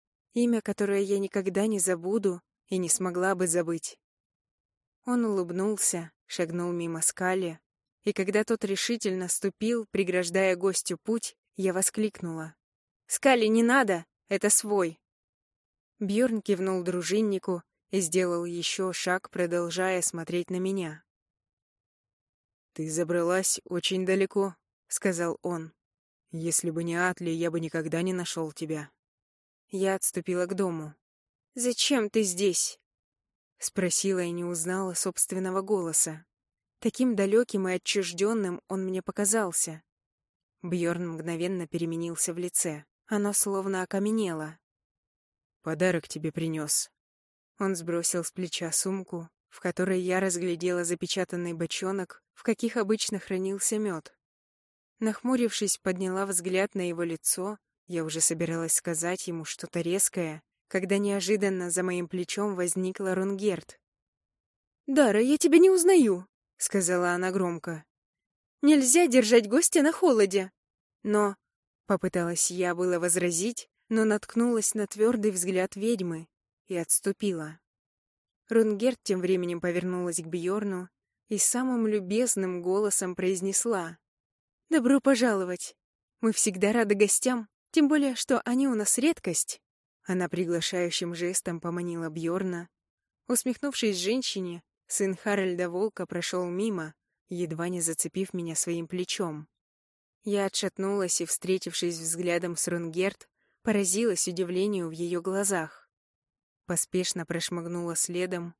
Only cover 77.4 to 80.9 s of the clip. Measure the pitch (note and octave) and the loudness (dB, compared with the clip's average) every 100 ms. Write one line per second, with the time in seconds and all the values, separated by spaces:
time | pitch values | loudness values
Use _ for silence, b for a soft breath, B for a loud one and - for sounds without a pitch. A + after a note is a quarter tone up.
77.4 | D#3 D#3+ _ _ _ _ _ _ _ _ | -8 -14 _ _ _ _ _ _ _ _
78.4 | - A3+ A3 G3+ B3 B3 - F#3 F3+ F#3 | 0 4 4 2 0 0 -2 0 2 2
79.4 | F3 E3+ F3+ F3 F3+ F3+ F3+ E3 D#3+ F3 | 0 -2 -2 -2 -2 -2 -2 -4 -4 -4
80.4 | F3 G3+ G3+ F#3 F3+ | -2 -2 -2 -4 -8